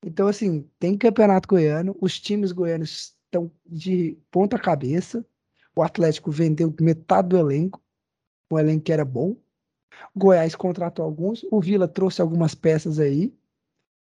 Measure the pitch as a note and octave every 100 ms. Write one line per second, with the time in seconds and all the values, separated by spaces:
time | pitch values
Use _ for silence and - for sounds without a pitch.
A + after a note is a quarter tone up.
0 | F3 D#3+ G3+ G3+ G3+ D3+ - - F3 G3+
1 | A3+ A3 G#3 F#3+ - F#3 D3+ D3+ F#3 G3
2 | F#3 - - G#3 F#3+ F3+ E3+ E3 D#3+ -
3 | - _ _ F3 E3+ _ - D#3+ F#3+ F3+
4 | E3 - _ F3+ G3+ A#3+ - D3 B2+ E3
5 | - A#3 - _ _ _ _ - D#3+ -
6 | D#3+ D#3 E3+ D3+ D#3+ D3+ E3 D#3 E3 D#3+
7 | - F#3+ F3+ F#3 D3 C#3+ F#3 - _ _
8 | _ _ _ _ - D#3 D#3 D#3 D#3 D#3
9 | C#3 B2 F3 B3 _ _ _ _ _ -
10 | - G3 G3 F3 D#3+ - F3+ F3 E3+ F3
11 | D#3+ D3+ F#3 A3+ F#4 G#3+ E3+ G3+ F3 -
12 | F#3+ - E3 E3+ D#3+ - D#3+ D#3 E3 D3+
13 | C#3+ C#3+ A3+ - _ _ _ _ _ _